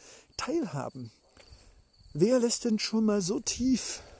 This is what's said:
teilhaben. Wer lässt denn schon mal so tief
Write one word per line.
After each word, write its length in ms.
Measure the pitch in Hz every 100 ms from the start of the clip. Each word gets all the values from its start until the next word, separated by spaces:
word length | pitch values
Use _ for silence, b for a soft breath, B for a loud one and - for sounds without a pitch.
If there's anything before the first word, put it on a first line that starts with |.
| B B B -
teilhaben. 760 | - 330 240 143 123 131 117 - _ B B B B B B _ -
Wer 260 | 147 196 254
lässt 260 | 233 - 240
denn 120 | 214
schon 280 | - 220 214
mal 160 | 208
so 180 | 175 226
tief 600 | - - 254 247 - - B B